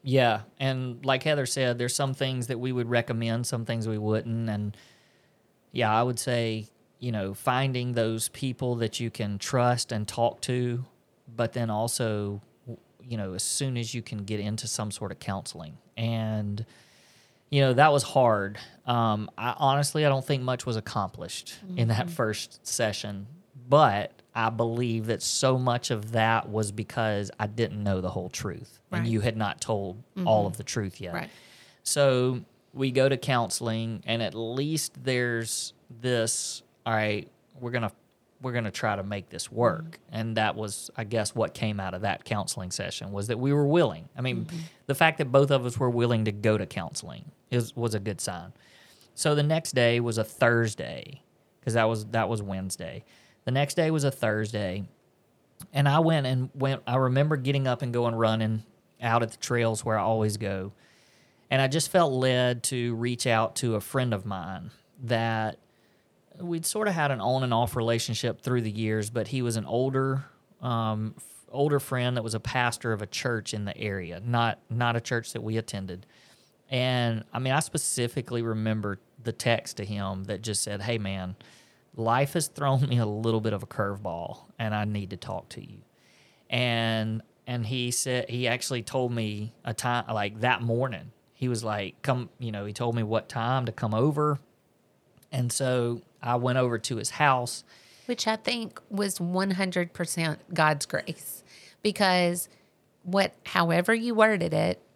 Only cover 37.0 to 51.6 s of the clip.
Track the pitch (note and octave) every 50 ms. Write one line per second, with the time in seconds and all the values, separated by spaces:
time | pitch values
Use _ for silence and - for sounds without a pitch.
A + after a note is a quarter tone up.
37 | G#2+ G#2+ G#2 G#2 - - _ _ _ _ _ C#3 B2 A#2+ A#2+ B2 A2+ G2+ - _
38 | _ _ _ _ _ _ _ _ - B2+ A#2+ A#2+ A2+ G#2 - - - A2 G2+ G2+
39 | G2 G2+ G2+ G2+ F2+ _ - E2+ - - A2+ A2 A#2+ A2+ E2+ D#2+ D#2+ E2 - -
40 | _ - - A2+ A2 A2+ A2 A2 G#2+ G#2 - G#2+ A2 G#2 G2 - - - - -
41 | A2+ G2+ A2+ A2+ G#2 - - A#2 A2+ - - - A#2+ G#2+ G#2 G2 F#2+ F#2 F2 F#2
42 | G#2 G2+ F#2+ - - - A2+ G#2 F#2+ - - - F#2 F2+ - - F#2+ F2+ - -
43 | - F#2+ G2+ G2+ G2 A2 A#2 A2 B2 C#3 C#3+ D3 D3 C#3+ D3+ F3 D#3+ A2+ D#2+ D#2+
44 | E2 - _ - B2 B2+ B2 A#2 A2 - E3+ E3 D#3+ - - _ _ - C#3 -
45 | E3 D#3+ D#3 - D#3 B2+ B2+ C#3 C#3 C#3 C#3 C3 B2 B2 A2+ A2+ C3 B2 A#2+ A#2
46 | A#2+ A#2 A#2+ A2+ A2 G#2+ G2+ G#2 G2+ A2 G#2+ G2+ G2 - - F#2+ E2 - - -
47 | - E2+ C2 A#1 - - - _ _ _ B2 A#2+ A#2 - - A#2+ A#2 A2+ G#2+ G#2+
48 | G2 G#2+ G2 - - - F#2 E2+ E2+ F#2+ - - _ - - - - - - -
49 | - _ _ - - D#3+ D3+ D3 D3 D3 D#3 E3 D#3+ - - B2+ A#2+ A#2 A#2 A#2+
50 | A#2+ A#2+ A2 A2 G#2+ - - - B2+ A#2 A#2+ A#2 A#2 A2 G#2+ - C#2+ B1 - B1+
51 | - - - - _ _ _ _ _ _ _ _